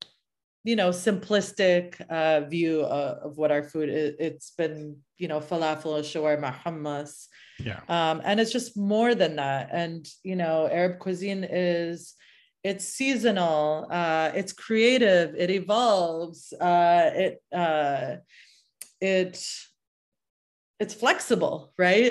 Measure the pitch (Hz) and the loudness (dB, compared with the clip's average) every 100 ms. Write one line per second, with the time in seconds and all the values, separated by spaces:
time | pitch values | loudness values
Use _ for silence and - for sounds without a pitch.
0 | - _ _ _ _ _ 220 226 180 180 | -20 _ _ _ _ _ -2 0 2 2
1 | 220 196 - 208 190 - 185 180 175 - | 0 -2 0 0 0 2 4 4 0 -10
2 | - 165 160 156 147 170 165 156 143 143 | -8 0 2 2 2 -2 0 0 0 -2
3 | 143 - 151 143 151 147 147 160 151 151 | -4 -6 -10 -2 2 2 0 -4 -2 -2
4 | 151 - 160 - - - 160 156 151 147 | -2 -2 -6 -6 -14 -6 -4 -4 -12 -16
5 | _ _ 170 151 151 170 156 151 160 151 | _ _ -6 -6 -4 -2 0 -2 -2 -4
6 | 151 165 151 147 139 127 175 160 147 143 | -4 -2 0 0 -2 -6 -8 -8 -6 -8
7 | 147 - - - - - - 98 - 170 | -8 -16 -20 -20 -20 -12 -10 -10 -4 0
8 | 160 160 165 208 220 247 247 208 202 214 | 2 0 0 0 0 -2 -6 -6 0 2
9 | 233 220 165 151 139 135 - 175 170 165 | 2 2 0 0 -2 -2 -4 -4 -6 -8
10 | - - 185 185 165 160 156 170 180 180 | -16 -16 -8 -4 0 0 0 2 0 -2
11 | 190 180 196 196 185 175 180 170 170 170 | -6 -6 -4 -6 -4 -2 0 0 -4 -8
12 | - - _ _ _ _ 196 190 - - | -14 -20 _ _ _ _ -6 -6 -8 -4
13 | 269 247 226 196 170 156 151 156 - 175 | -2 2 2 2 2 2 0 -2 -4 -2
14 | 170 160 160 190 190 - - 226 233 254 | 0 2 0 -2 -6 -10 -2 2 4 4
15 | 220 180 165 - 175 196 175 214 247 196 | 6 4 2 -2 -2 -2 0 2 4 2
16 | 170 165 170 165 - - 180 175 175 175 | 0 -2 -8 -12 -20 -2 2 4 6 6
17 | 160 - 185 - _ 175 170 156 147 135 | 4 2 -2 -2 _ -2 0 2 0 -2
18 | 131 - - - - _ _ _ - _ | -4 -8 -14 -20 -20 _ _ _ -20 _
19 | 190 190 185 180 - - - _ _ _ | 0 2 0 -4 -12 -12 -16 _ _ _
20 | _ _ _ _ _ _ _ _ 214 - | _ _ _ _ _ _ _ _ -8 -2
21 | 254 370 - 208 165 - - - 180 202 | 0 0 0 0 0 -4 -10 0 4 6
22 | 240 | 4